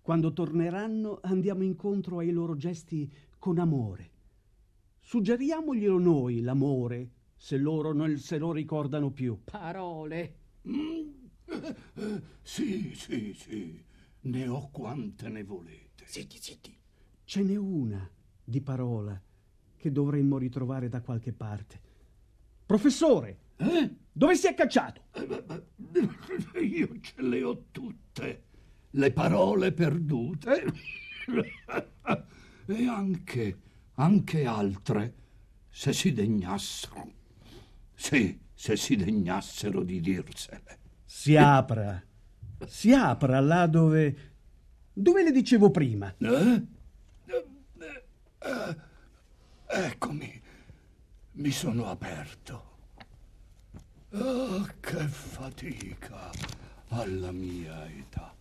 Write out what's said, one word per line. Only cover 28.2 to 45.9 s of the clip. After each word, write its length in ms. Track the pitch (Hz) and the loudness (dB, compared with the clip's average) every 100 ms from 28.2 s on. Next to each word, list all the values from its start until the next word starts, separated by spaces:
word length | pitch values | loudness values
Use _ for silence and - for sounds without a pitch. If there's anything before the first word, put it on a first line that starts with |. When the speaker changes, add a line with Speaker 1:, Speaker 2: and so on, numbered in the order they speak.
| 131 - _ - - - _ | -10 -10 _ -20 -20 -20 _
Speaker 3:
Le 220 | 139 139 | 2 2
parole 600 | 160 160 196 190 208 185 | 4 2 4 4 4 2
perdute. 920 | - 160 165 151 131 123 156 233 302 392 - - - - - - | 2 2 2 0 -2 -2 -6 0 2 2 -6 -12 -14 -14 -14 -2
<laughs> 1040 | 240 226 - - 240 - - 277 - - - - - - | -2 -2 -10 -8 -8 -8 -12 -4 -4 -4 -20 -20 -16 -6
E 200 | 220 247 | -2 0
anche, 720 | 214 196 180 - 120 107 90 - - - | 0 -2 -4 -4 -4 -4 -6 -16 -20 -14
anche 520 | - 156 202 - 160 127 | 0 4 4 4 -2 0
altre, 680 | 107 101 95 - 104 117 - - - - - - | 0 -2 -2 -2 -2 -2 -8 -20 -20 -20 -20 -20
se 240 | - 139 | -4 -2
si 200 | - 190 | 2 0
degnassero. 960 | 120 104 107 87 98 - - - - - - - - - - - - - | 2 2 0 0 -4 -6 -10 -12 -14 -18 -20 -20 -20 -20 -20 -20 -20 -20
Sì, 460 | - - 135 95 - - | -12 0 2 2 -2 -18
se 200 | - - | -10 -4
si 200 | 107 - | -2 0
degnassero 880 | - 87 208 175 180 - - 208 190 | 0 2 0 0 -2 -6 -8 -4 -2
di 160 | 90 92 | -4 -2
dirsele. 800 | 82 90 - - - - - - - - | -2 -2 -4 -14 -14 -16 -20 -20 -20 -20
Speaker 1:
Si 300 | - - 143 | -20 -4 6
apra. 680 | 151 143 139 123 113 101 92 - - - - - - | 10 10 8 4 -2 -2 -6 -12 -20 -20 -20 -18 -14
Si 260 | - - 208 | -14 2 6
apra 480 | 269 185 120 135 131 | 8 6 4 4 6
là 280 | 143 175 170 | 6 6 6
dove, 640 | 165 160 156 147 - - - - - - - - | 6 6 6 4 0 -14 -20 -20 -20 -20 -20 -14
dove 320 | - 202 381 | 2 6 6
le 80 | 330 | 6
dicevo 380 | 262 208 240 202 | 4 6 10 10
prima. 420 | 185 131 | 8 2